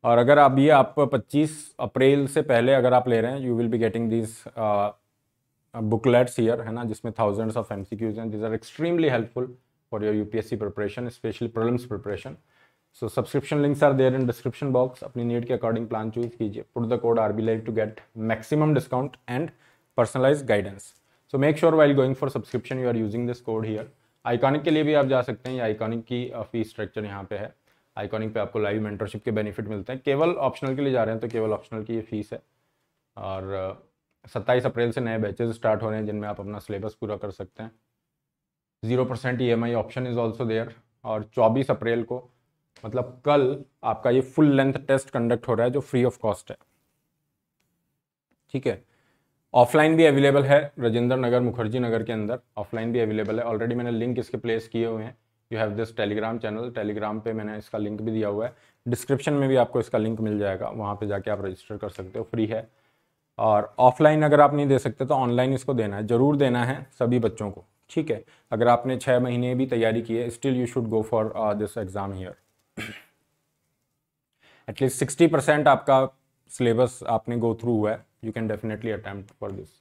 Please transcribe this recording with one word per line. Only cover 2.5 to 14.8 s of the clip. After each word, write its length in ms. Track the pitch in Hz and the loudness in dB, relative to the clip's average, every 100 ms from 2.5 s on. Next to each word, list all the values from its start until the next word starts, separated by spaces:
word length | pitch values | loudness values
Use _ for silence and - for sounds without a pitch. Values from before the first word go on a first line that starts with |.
| 117 123 | 4 6
अगर 200 | 135 123 | 4 6
आप 140 | 123 123 | 4 4
ले 120 | 117 | 0
रहे 120 | 117 | 0
हैं, 180 | 139 127 | -4 -2
you 100 | 117 | 0
will 140 | 120 | 0
be 80 | 117 | 0
getting 280 | 113 117 117 | 0 0 0
these, 400 | 113 110 113 - - | -2 -4 -10 -16 -4
uh, 340 | 107 104 104 - _ _ _ _ _ _ _ 117 107 | 0 0 0 -4 _ _ _ _ _ _ _ -6 -2
booklets 460 | 113 131 120 123 - | 2 4 4 4 0
here, 200 | 113 117 | 0 0
है 120 | 113 | -6
ना, 120 | 117 | -8
जिसमें 280 | 117 107 120 | -8 -8 -10
thousands 440 | 110 107 101 110 113 | -2 -2 0 -4 -4
of 160 | 104 | -6
एमसीक्यूज़ 480 | 101 95 104 113 107 | -10 -10 -6 -6 -6
हैं। 60 | 113 | -8
These 180 | 107 | -6
are 140 | 110 110 | -6 -6
extremely 480 | - - 165 175 156 | -8 -6 -2 0 2
helpful 340 | 123 110 - 127 - _ _ _ | 0 -2 -6 -8 -10 _ _ _
for 80 | 110 | -4
your 140 | 107 | -2
यूपीएससी 420 | 107 104 113 104 107 | -2 -2 -4 -4 -6
preparation, 460 | 104 - 104 120 | -6 -4 -6 -6
especially 480 | 120 - 113 107 117 113 | -10 -8 -8 -6 -6 -2
prelims 240 | 113 123 123 | 0 -2 -4
preparation। 400 | 101 104 98 131 156 _ _ _ _ _ _ | -10 -8 -8 -10 -18 _ _ _ _ _ _
So 100 | 110 - | -6 -4
subscription 480 | - 143 139 147 143 | -2 -4 -2 0 0
links 160 | 143 | 4
are 120 | 147 135 | 4 6
there 200 | 131 131 | 2 2
in 100 | 123 | -2
description 440 | 113 131 - 143 | -2 -8 -6 -2
box। 280 | 127 | 0